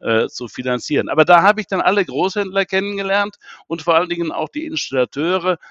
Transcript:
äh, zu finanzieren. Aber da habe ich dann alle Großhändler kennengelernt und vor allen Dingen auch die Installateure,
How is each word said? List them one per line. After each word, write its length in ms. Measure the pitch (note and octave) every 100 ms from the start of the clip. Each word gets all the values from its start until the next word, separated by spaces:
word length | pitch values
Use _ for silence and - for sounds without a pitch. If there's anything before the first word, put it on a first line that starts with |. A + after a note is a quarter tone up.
äh, 260 | A2+ A2+ A#2+
zu 220 | - A#2+
finanzieren. 600 | - B2+ B2 - C3+ G2
Aber 160 | D3
da 180 | D3+ F3+
habe 180 | F#3+ G#3
ich 80 | -
dann 120 | F#3+
alle 240 | F3+ G3+
Großhändler 600 | D3+ C3 F#3 G#3 G3 G3
kennengelernt 720 | F#3 F#3+ G3+ G3+ G3 G3+ G3+ - - - -
und 140 | E3
vor 120 | F3
allen 140 | E3 F3
Dingen 240 | F3 E3
auch 160 | A2+ D#3
die 180 | - D#3+
Installateure, 920 | D#3 - C3 B2 C3+ E3 F#3 F3+ E3+ -